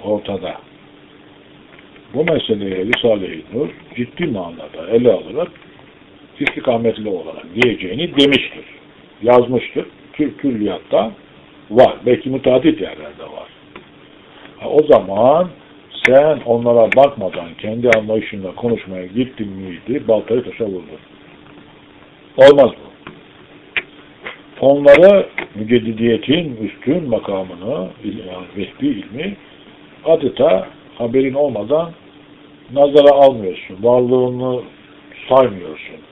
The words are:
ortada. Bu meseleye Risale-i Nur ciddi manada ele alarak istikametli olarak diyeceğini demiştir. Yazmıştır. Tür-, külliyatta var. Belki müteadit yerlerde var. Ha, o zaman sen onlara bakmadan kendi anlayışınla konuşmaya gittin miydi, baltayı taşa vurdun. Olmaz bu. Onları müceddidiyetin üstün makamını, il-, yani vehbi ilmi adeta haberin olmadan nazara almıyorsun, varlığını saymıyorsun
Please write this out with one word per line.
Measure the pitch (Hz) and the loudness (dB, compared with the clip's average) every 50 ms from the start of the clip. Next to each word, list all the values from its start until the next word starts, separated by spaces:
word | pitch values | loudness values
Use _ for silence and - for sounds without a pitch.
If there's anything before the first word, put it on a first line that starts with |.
| - | -4
ortada. | 101 104 104 - - 101 95 - - - - - _ - _ _ - _ _ - _ _ - - - _ _ _ _ _ - - _ - - - - - - - _ - | -4 -6 -6 -6 -10 -10 -10 -10 -12 -14 -14 -20 _ -20 _ _ -20 _ _ -20 _ _ -20 -20 -20 _ _ _ _ _ -20 -20 _ -20 -20 -20 -20 -20 -20 -20 _ -6
Bu | 131 160 | -4 -2
meseleye | 165 160 - - - 110 101 101 95 95 92 92 | 0 0 -2 -2 -4 -4 -4 -4 -6 -6 -6 -4
Risale-i | 107 113 - - 117 107 104 95 85 82 80 78 - 92 | -4 -4 -2 0 0 0 0 -2 -10 -12 -14 -16 -10 -8
Nur | 120 151 170 - - - - - | -6 -6 -6 -8 -16 -20 -18 -10
ciddi | 120 120 123 - - 175 | -10 -10 -10 -8 -8 -6
manada | 160 120 95 87 85 85 82 - - - - - 90 | -6 -6 -8 -8 -10 -14 -16 -18 -18 -16 -14 -8 -2
ele | 110 120 123 120 | 0 2 4 4
alarak | 98 87 - 78 78 143 175 185 - - - - - - - - _ _ _ _ - _ _ _ _ - | 2 2 -2 -10 -8 -8 -8 -8 -10 -20 -20 -20 -20 -20 -20 -20 _ _ _ _ -20 _ _ _ _ -6
istikametli | 147 - - 147 123 135 120 113 117 113 104 107 107 107 | -6 -6 -6 -4 -2 -2 -2 0 0 -2 -2 -2 -8 -8
olarak | 95 85 80 80 78 - - 82 90 | -8 -8 -8 -12 -16 -16 -18 -12 -4
diyeceğini | 113 127 120 104 85 92 90 90 127 170 170 135 | 0 0 0 0 -2 -8 -10 -8 -8 -8 -4 0
demiştir. | 139 139 139 139 123 - - - - - - - - _ - _ - - _ _ _ | 2 2 4 2 0 -2 -4 -14 -18 -20 -20 -20 -20 _ -20 _ -20 -20 _ _ _
Yazmıştır. | 101 117 123 123 123 117 127 120 - - - 143 - - - _ - - | 0 4 4 4 4 2 -2 -4 -4 -4 -8 -10 -10 -10 -16 _ -20 -20
Tür-, | - - 156 135 - | -6 -4 -4 -4 -4
külliyatta | - - 139 123 110 104 98 90 85 - - - 165 208 113 202 - - _ - - - _ _ - - _ | -4 -4 -4 -4 -2 -4 -4 -6 -8 -8 -2 -2 -2 -2 -2 -8 -14 -20 _ -20 -20 -20 _ _ -20 -16 _
var. | 104 117 127 104 - - - | 4 6 6 6 4 -2 0
Belki | 120 123 110 - 135 | 0 0 0 -2 -6
müteadit | 131 131 - 131 127 127 135 165 - 107 | -8 -2 0 2 0 2 2 2 0 0
yerlerde | 92 82 - - - - - - | -6 -10 -10 -16 -18 -20 -18 -18
var. | - - - - - - - - - - - - - _ - - - - - - - - - - - - - - | -18 -18 -16 -18 -18 -20 -20 -20 -20 -20 -20 -20 -20 _ -20 -20 -20 -20 -20 -20 -20 -20 -20 -20 -20 -20 -20 -14
Ha, | - - | -10 0
o | - 143 | 0 0
zaman | 156 - 131 110 98 92 98 101 117 127 147 165 185 175 - - - - - - _ - - - - | 4 6 4 4 4 0 -2 2 2 4 4 2 0 -2 -6 -20 -20 -20 -20 -20 _ -20 -20 -6 -2
sen | - 127 135 147 156 151 127 - | 4 4 4 4 4 0 -2 0
onlara | 120 117 117 120 120 120 120 110 107 - | -2 -2 0 2 2 4 4 4 4 6
bakmadan | 131 139 139 - 113 98 90 82 90 85 85 80 - | 4 4 4 2 -4 -8 -8 -8 -10 -14 -14 -16 -14
kendi | - 107 110 117 120 123 | -12 -10 -8 -2 0 0
anlayışınla | 113 110 107 107 110 113 104 - - 101 95 92 85 | 0 0 0 -2 -4 -4 -4 -6 -12 -12 -12 -12 -12
konuşmaya | - - 120 117 101 - 92 92 92 92 | -6 -4 -4 -4 -4 -6 -12 -12 -12 -12
gittin | 92 95 117 131 123 - - 107 101 | -8 -4 -6 -6 -6 -6 -12 -12 -12
miydi, | 95 95 95 92 87 82 - - 127 147 - 110 | -10 -14 -14 -14 -14 -16 -10 -8 -8 -6 0 0
baltayı | 110 104 - - 117 127 | 0 0 0 -2 -4 -4
taşa | 123 95 90 - 117 | -4 -6 -8 -8 -8
vurdun. | 101 95 90 82 - 78 76 - _ - - - - - - - - - - - - - - - _ - - - - - _ - - - | -8 -8 -10 -12 -14 -20 -20 -20 _ -20 -20 -20 -20 -20 -20 -20 -20 -20 -20 -20 -20 -20 -20 -20 _ -20 -20 -20 -20 -20 _ -20 -14 4
Olmaz | - 135 139 143 143 135 110 | 6 8 8 10 8 6 4
bu. | - - - - - - - - - - - - - - - _ - - - - - - - - - - - - - _ - - - - - - - - | 2 -6 -20 -20 -20 -20 -20 -20 -20 -20 -20 -20 -20 -20 -20 _ -20 -20 -20 -10 -10 -10 -10 -10 -20 -20 -20 -20 -20 _ -18 -18 -18 -20 -20 -20 -10 0
Onları | 120 135 143 143 143 143 143 151 175 196 202 190 - - - - - - - | 2 2 2 6 8 8 8 10 10 8 8 6 2 -2 -8 -12 -12 -12 -12
müceddidiyetin | 101 107 107 120 120 107 113 113 110 117 117 113 107 - - 139 170 175 151 123 | -12 -2 0 0 0 2 -2 -6 -2 0 0 0 0 0 -2 -2 -2 -2 -6 -8
üstün | 110 107 98 - - - 127 151 180 160 131 | -10 -10 -10 -12 -8 -6 -4 -4 -4 -2 -4
makamını, | 113 101 - - 101 95 95 92 90 85 92 110 123 87 92 90 - - 107 | -4 -4 -4 -6 -6 -6 -8 -10 -12 -12 -10 -8 -8 -8 -8 -10 -14 -12 -12
il-, | 104 92 - | -12 -12 -12
yani | - 90 92 92 92 - - | -14 -14 -16 -16 -16 -16 -12
vehbi | 101 95 - - - 131 | -12 -12 -12 -10 -6 -4
ilmi | 143 135 98 - - 98 131 165 196 202 - - - - - - - - - - - - - - | -4 -4 -6 -10 -14 -14 -12 -10 -10 -12 -14 -20 -20 -20 -20 -20 -20 -20 -20 -20 -20 -20 -10 0
adeta | 147 165 156 143 123 - - 131 160 180 92 - - - - - - - - | 0 0 0 0 -4 -2 0 2 2 2 0 -2 -8 -16 -20 -20 -20 -12 -10
haberin | 117 117 117 135 135 135 127 | -8 -2 -2 0 -2 0 -2
olmadan | 139 147 143 120 104 104 110 143 156 170 170 165 _ _ - _ - - _ - _ - - - - - - | -2 -2 -2 -4 -6 -6 -4 -2 -4 -4 -6 -12 _ _ -20 _ -20 -20 _ -20 _ -20 -20 -20 -20 -20 -8
nazara | 120 139 143 143 139 147 143 143 139 | 2 2 2 6 6 6 8 8 8
almıyorsun, | 139 139 135 127 117 101 92 87 - - - 95 92 | 8 6 4 4 2 -6 -8 -8 -8 -14 -18 -14 -2
varlığını | 104 117 123 123 123 123 127 127 127 127 123 123 127 127 127 123 - - - _ _ - - - _ - - - - - | 0 2 2 2 2 2 0 0 0 -2 -4 -6 -6 -6 -6 -8 -10 -14 -20 _ _ -20 -20 -20 _ -20 -20 -20 -2 2
saymıyorsun | 127 135 131 117 101 92 87 82 78 - - - - - - _ | 4 4 4 2 -2 -8 -14 -14 -16 -16 -18 -20 -20 -20 -20 _